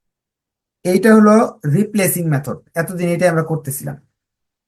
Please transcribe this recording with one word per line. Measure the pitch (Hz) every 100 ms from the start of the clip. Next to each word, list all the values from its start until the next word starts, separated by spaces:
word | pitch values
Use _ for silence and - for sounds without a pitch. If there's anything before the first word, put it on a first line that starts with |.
| _ _ _ _ _ _ _ _
এইটা | 175 190 220
হলো | 220 214 214 240 - 147 160
রিপ্লেসিং | 214 214 180 180 165
মেথড, | 139 - - _
এতদিন | 165 165 180 175
এটা | 170 180
আমরা | 160
করতেছিলাম। | 160 151 - - 147 143 _ _ _ _ _ _